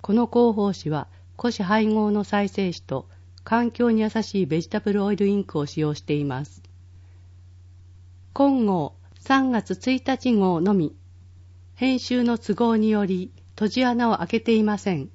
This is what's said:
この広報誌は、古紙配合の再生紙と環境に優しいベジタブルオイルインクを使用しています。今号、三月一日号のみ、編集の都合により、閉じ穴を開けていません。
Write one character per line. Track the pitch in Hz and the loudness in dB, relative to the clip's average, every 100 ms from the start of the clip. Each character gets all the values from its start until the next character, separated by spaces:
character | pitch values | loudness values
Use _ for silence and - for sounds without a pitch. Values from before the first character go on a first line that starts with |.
こ | - | 0
の | 214 240 | 0 2
広 | 240 240 214 | 4 4 2
報 | 202 | -2
誌 | 185 151 | -2 -4
は、 | 151 - - - - | -6 -6 -18 -20 -6
古 | 240 | -6
紙 | 220 | -4
配 | 185 214 214 | 0 2 2
合 | 214 214 | 2 0
の | 208 196 | 0 0
再 | 202 202 | -2 -2
生 | - 190 | -2 -4
紙 | 165 - | -6 -8
と | 131 - - - - - | -10 -10 -20 -20 -20 -2
環 | 226 240 | 0 0
境 | 233 240 | 0 2
に | 220 | 2
優 | 214 | 0
し | 226 202 202 | -2 -2 -2
い | 165 | 0
ベ | 160 | -2
ジ | 165 | -2
タ | 214 | -4
ブ | 208 | -2
ル | 202 202 | 0 0
オ | |
イ | 208 | 0
ル | 202 | 0
イ | |
ン | 202 190 | 0 -2
ク | 151 | -4
を | 143 | -4
使 | - | -2
用 | 151 | -2
し | 147 | -4
て | - 147 | -4 -2
い | 143 | -2
ま | 131 | -6
す。 | 151 - - - - - - - - - - - - - - - - - - | -8 -16 -20 -20 -20 -20 -20 -20 -20 -20 -20 -20 -20 -20 -20 -20 -20 -20 -14
今 | - 277 269 214 | 0 2 4 2
号、 | 185 147 - - - | 0 -2 -10 -20 -20
三 | - 269 262 | 0 2 2
月 | 233 - | -2 -2
一 | 185 - 262 - | -6 -2 -2 -2
日 | 262 254 | -2 2
号 | 220 190 170 | 2 2 2
の | 185 | 2
み、 | 202 151 - - - - - - - - | 2 0 -6 -20 -20 -20 -20 -20 -20 -20
編 | - 262 254 | -4 -2 -2
集 | - 247 240 | -2 0 0
の | 233 | -2
都 | - 190 | -2 0
合 | 240 226 | 2 2
に | 220 | 2
よ | 214 196 | 2 0
り、 | 185 185 - - | -2 -6 -16 -20
閉 | - 208 | -4 -2
じ | 254 254 | 2 0
穴 | 240 233 | 2 0
を | 214 | 0
開 | 170 | -2
け | 226 | -2
て | 226 | 2
い | 226 | 2
ま | 214 208 | 2 0
せ | 202 165 | -2 -4
ん。 | 135 | -6